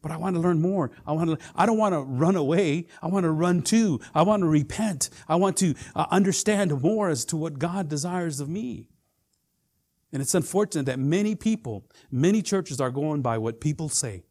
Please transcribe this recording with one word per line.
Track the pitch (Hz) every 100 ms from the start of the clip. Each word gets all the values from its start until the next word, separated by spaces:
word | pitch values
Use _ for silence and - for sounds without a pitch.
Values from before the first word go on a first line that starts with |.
but | 156
I | 160
want | 180
to | 175
learn | 175 170
more. | 170 196 135 - -
I |
want | 156 170
to, | 156 -
I | - 196
don't | 220
want | 214
to | 165
run | 135 127 160 190
away. | 139 170 185 151 170 -
I | 170
want | 196
to | 170
run | 156 175 175
to. | - 226 220 123 -
I | 151
want | 175 214
to | 170
repent. | 151 143 - 220 151 - - -
I | 165
want | 196 185
to, | 185 135 -
uh, | - 156
understand | 180 196 - - 208 190 143
more | 147 220 202
as | 139 -
to | 160
what | 160 143
God | 165 185 160
desires | 147 170 180 170 139
of | 143
me. | 180 247 - 117 _ _ _ _ _ _ _ _ _ _ _ _
And | 135
it's | 139
unfortunate | 180 131 190 208 160 135
that | 127
many | 135 175 208
people, | 214 220 220 135 101 - - _
many | 127 165 214
churches | 185 196 180 135
are | 131
going | 131 151 151
by | 123 113
what | 113 113
people | 151 147 156
say. | - 127 95 -